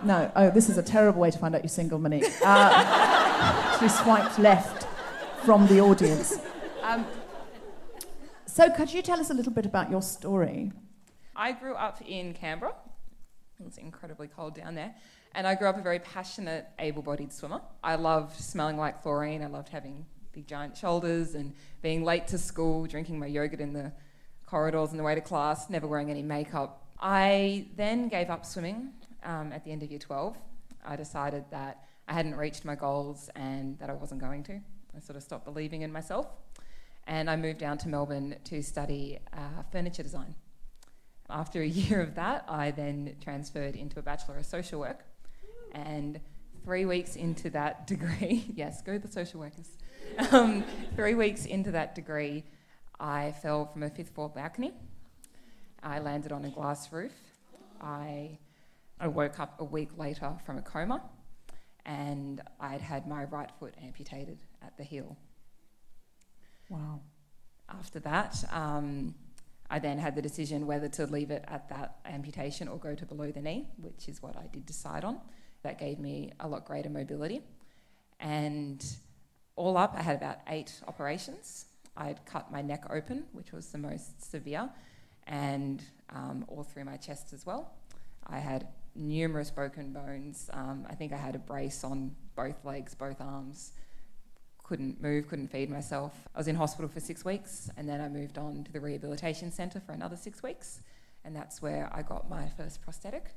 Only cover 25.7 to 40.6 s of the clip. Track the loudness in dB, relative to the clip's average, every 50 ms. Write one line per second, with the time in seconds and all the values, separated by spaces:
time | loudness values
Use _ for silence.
25.7 | -4 -2 -2 0 -2 0 0 -2 -4 -4 -4 -2 -2 -2 -4 -2 -2 -4 -4 -4
26.7 | -6 -12 -16 -16 -12 -6 0 2 4 6 8 8 6 6 6 4 2 0 -4 -8
27.7 | -6 -2 -2 0 0 0 0 0 0 0 0 0 -2 -6 -6 -8 -8 -6 -4 -4
28.7 | -6 -6 -8 -10 -12 -16 -18 -16 -16 -12 -8 -6 -6 -4 -6 -6 -8 -10 -10 -8
29.7 | -8 -8 -8 -8 -10 -10 -10 -6 -4 -4 -4 -4 -6 -8 -10 -8 -8 -10 -10 -10
30.7 | -14 -14 -10 -10 -8 -8 -8 -8 -6 -4 -2 -2 -2 -4 -8 -8 -10 -8 -8 -8
31.7 | -10 -14 -18 -20 -20 -20 -10 -4 -2 0 0 0 0 -2 -2 -2 -4 -6 -6 -6
32.7 | -6 -2 0 0 0 0 0 -2 -6 -10 -14 -16 -10 -8 -6 -6 -4 -4 -4 -6
33.7 | -6 -8 -8 -8 -6 -6 -6 -6 -6 -2 0 0 0 -2 -4 -6 -8 -10 -8 -10
34.7 | -10 -12 -10 -12 -12 -14 -12 -14 -14 -14 -12 -12 -12 -12 -10 -8 -6 -6 -6 -4
35.7 | -4 -6 -6 -6 -6 -8 -8 -4 -4 -4 -2 -4 -6 -10 -10 -12 -12 -12 -10 -10
36.7 | -10 -10 -10 -12 -16 -16 -8 -4 -2 0 0 2 0 0 0 -2 -4 -4 -4 -4
37.7 | -4 -4 -4 -2 -2 -2 -2 -2 -2 -4 -4 -6 -8 -10 -10 -8 -6 -6 -4 -4
38.7 | -4 -4 -2 -2 0 0 -2 -4 -4 -8 -8 -8 -8 -8 -6 -6 -6 -6 -6 -2
39.7 | 0 0 0 0 0 -2 -4 -2 -2 -2 -4 -4 -6 -8 -10 -12 -16 -10